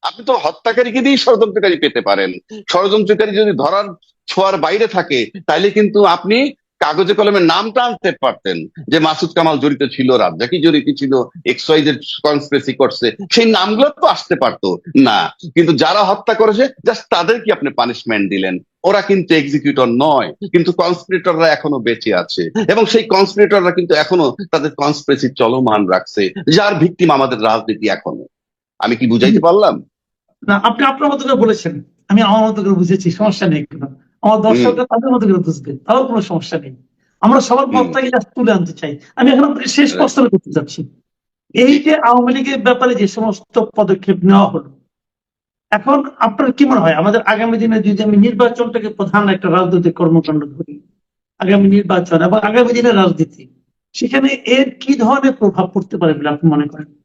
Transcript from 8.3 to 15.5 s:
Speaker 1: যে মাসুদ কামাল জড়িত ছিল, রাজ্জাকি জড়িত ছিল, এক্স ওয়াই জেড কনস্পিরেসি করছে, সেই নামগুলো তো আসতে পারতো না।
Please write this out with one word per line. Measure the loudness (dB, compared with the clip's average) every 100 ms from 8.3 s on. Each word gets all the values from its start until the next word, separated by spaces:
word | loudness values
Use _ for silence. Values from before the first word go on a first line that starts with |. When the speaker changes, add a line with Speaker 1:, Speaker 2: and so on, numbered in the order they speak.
| -4 -6 -6 -8 -16 -2
Speaker 1:
যে | 0
মাসুদ | 0 -2 -4 0
কামাল | 0 0
জড়িত | -2 -2
ছিল, | -4 -2 0 2
রাজ্জাকি | 0 -2 -4 -2
জড়িত | 0 -2 -2 -4
ছিল, | -2 -2 -2 -8 -6
এক্স | -6 0
ওয়াই | 0
জেড | 2 -2 -8 -6
কনস্পিরেসি | -2 -2 -2 -4 -4
করছে, | 0 -2 0 -6 -6 -2
সেই | 2 2
নামগুলো | 2 0 0 0
তো | 2 0
আসতে | 0 -4 -2
পারতো | -2 -2 -4 -6 -2 2
না। | 4 2 -2 -8 -6